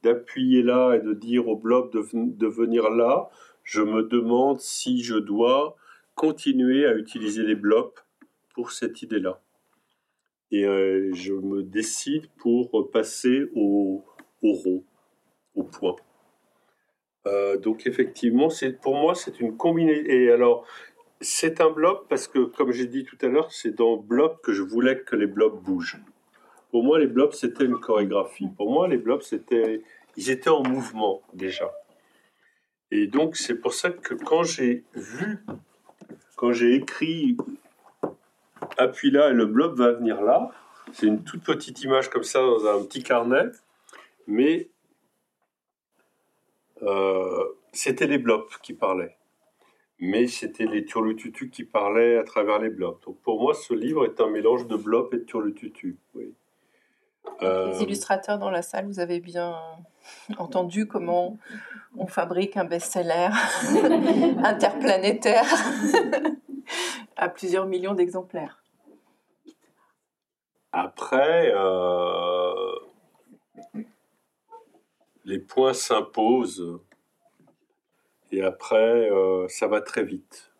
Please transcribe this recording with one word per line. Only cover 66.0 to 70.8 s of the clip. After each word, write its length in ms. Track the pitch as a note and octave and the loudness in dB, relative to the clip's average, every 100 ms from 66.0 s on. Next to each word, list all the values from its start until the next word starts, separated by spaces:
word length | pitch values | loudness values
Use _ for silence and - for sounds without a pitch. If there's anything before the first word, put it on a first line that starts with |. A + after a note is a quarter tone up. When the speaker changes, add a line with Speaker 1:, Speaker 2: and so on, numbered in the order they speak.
| - - D#4 | 2 -2 -2
Speaker 2:
<laughs> 840 | - - C4+ - - F4 A#3 G#3+ - | -6 -12 -16 -10 -8 -6 -8 -14 -6
à 120 | D#3 | -6
plusieurs 380 | - F#3 F#3 F#3+ | -4 -2 -2 0
millions 280 | F3+ F#3 | -4 -2
d'exemplaires. 680 | G3 F3 F#3 F3+ E3+ D3 - _ _ _ _ _ _ _ _ - _ _ _ _ _ _ _ _ _ _ _ _ | 0 0 -2 -8 -10 -10 -14 _ _ _ _ _ _ _ _ -20 _ _ _ _ _ _ _ _ _ _ _ _
Speaker 1:
Après, 800 | - | -6